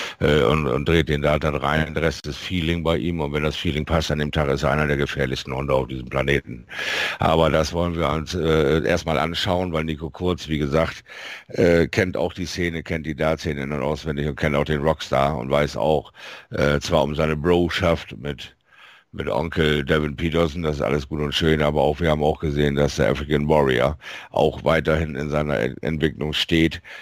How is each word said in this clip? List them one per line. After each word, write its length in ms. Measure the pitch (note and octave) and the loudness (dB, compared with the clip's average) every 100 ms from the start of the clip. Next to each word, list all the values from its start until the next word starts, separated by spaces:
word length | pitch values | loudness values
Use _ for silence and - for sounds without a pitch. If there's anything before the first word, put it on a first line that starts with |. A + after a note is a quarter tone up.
| - - | -8 -2
äh, 200 | D#2 D2+ | 2 4
und, 280 | A1+ D#2 C#2+ | 4 2 0
und 200 | B1+ C#2+ | 0 2
dreht 220 | E2 D2+ | 2 2
den 100 | D2 | 0
Dart 240 | D2 D2+ | 2 2
dann 100 | D#2 | 0
rein. 380 | D2 C#2 D#2 D#2 | -2 0 0 0
Der 120 | D#2 | 0
Rest 220 | D#2+ D#2 - | -2 -2 -6
ist 120 | D2 | -10
Feeling 440 | - F#2 D#2+ E2+ | -6 -2 0 0
bei 140 | D#2+ E2 | 0 0
ihm. 240 | D#2+ E2+ | 0 -2
Und 140 | D2 | -2
wenn 80 | D2 | -2
das 140 | D2+ D2 | -2 -2
Feeling 280 | F2 D2+ | -2 -2
passt 260 | D2 E2 D#2 | 0 0 0
an 100 | D2+ | -2
dem 120 | D2+ | -2
Tag, 160 | D#2+ C#2+ | 0 0
ist 140 | C#2 | 0
er 80 | C#2 | 0
einer 160 | D2 D2+ | 2 2
der 100 | C#2+ | 0
gefährlichsten 580 | C#2+ - C2 C2 - | -2 -2 -4 -4 -6
Hunde 200 | C2 C#2 | -6 0
auf 120 | C2 C2 | 0 0
diesem 220 | C2+ B1+ | -6 -6
Planeten. 560 | C2+ C2+ C#2+ - B1 - - - - - - | -2 0 0 -2 -12 -14 -10 -6 -4 -4 0
Aber 320 | - D#2+ D#2+ | 2 4 4
das 240 | D2+ D#2 | 4 2
wollen 200 | E2+ F2 | 0 -2
wir 140 | E2 D2+ | 0 0
uns, 260 | D#2 D2+ | 0 -2
äh, 480 | F#2 D#2+ D#2+ C#2 D#2+ B1+ | -2 2 4 4 2 2
erstmal 300 | E2+ - D2 | 0 0 0
anschauen, 520 | D#2 E2+ - F2+ F#2 | 0 -2 0 0 0
weil 100 | D#2+ | -2
Nico 240 | D#2+ D2 D#2+ | -4 -4 -8
Kurz, 400 | - F2+ F2 - | -4 -2 -2 -2
wie 100 | D#2 | -2
gesagt, 460 | D2 D2+ E2 - - - - - - | 0 2 0 -2 -16 -16 -14 -16 -6
äh, 400 | - E2+ E2+ D2+ | 2 4 6 4
kennt 280 | - F#2 F2+ | 2 0 0
auch 160 | F2+ | -4
die 140 | - E2+ | -4 -6
Szene, 360 | - F2 E2 | -4 -4 -4
kennt 220 | D2+ E2 | -6 -6
die 100 | D#2 | -4
Dart-Szene 500 | C#2+ D#2 D#2+ E2 C#2+ | -2 0 0 -2 -4
in- 80 | C#2 | -4
und 100 | D2 | -2
auswendig 440 | C2 D2+ D#2 C#2+ D2+ | -2 -2 -4 -4 -4
und 80 | C#2 | -2
kennt 200 | D#2 C#2+ | 0 0
auch 80 | |
den 160 | D2 D2+ | 0 0
Rockstar 560 | D2+ D#2 - C2 C#2 D2 | 0 0 0 0 2 0
und 140 | B1+ | 0
weiß 260 | C#2+ D2 - | 0 0 0
auch, 340 | C2 D2+ - - - - - | 2 2 0 -12 -18 -18 -10
äh, 320 | - D2 D2 | 0 2 2
zwar 220 | - E2 | 2 2
um 120 | C#2+ | 2
seine 220 | D2 D#2 D2+ | 0 0 0
Broschaft 460 | D#2+ F2 F2 - F#2 E2 - G#1 | 2 2 2 0 0 0 -4 -12
mit, 380 | C#2 C#2+ - - _ - - - _ | -10 -10 -14 -20 _ -20 -20 -20 _
mit 180 | E2+ D2 | -10 -4
Onkel 560 | - E2 E2+ D#2 D2+ | -2 -2 2 2 2
Devin 300 | C2+ D#2 D2+ | 2 2 0
Peterson, 480 | C#2 E2+ D#2+ E2+ D#2+ | -2 -2 2 0 0
das 140 | D#2+ D2 | -4 -2
ist 60 | |
alles 260 | G#1 D2 C#2+ | 0 -2 -2
gut 120 | D#2+ | -4
und 140 | D2 | -4
schön, 280 | - D#2+ D#2 | 2 4 4
aber 200 | D2+ D2 | 2 2
auch, 160 | C#2 D2 | 2 2
wir 120 | E2+ | 2
haben 120 | D2+ | 2
auch 160 | D2+ D2+ | 2 0
gesehen, 380 | E2 C#2+ D2 C#2 | -2 2 2 2
dass 180 | C#2+ | 2
der 160 | - A#1+ | 2 0
African 380 | C#2 C#2+ D2 D2 | 0 0 0 4
Warrior 500 | D#2 C2+ B1 C2 D2+ - - - | 4 4 2 0 -2 -10 -16 -4
auch 320 | - D2+ - | 2 2 2
weiterhin 540 | C#2 D#2+ D2+ D#2 D#2 C2+ | 2 2 2 0 0 -4
in 140 | D2+ | -2
seiner 280 | D2 D2+ B1+ | -2 0 0
Ent-, 240 | B1 - | -2 -4
Entwicklung 500 | - D#2+ D#2 A1+ D2+ | -4 0 0 0 -4
steht 480 | D2+ - E2 D#2+ - - - | -2 2 4 4 0 -12 -18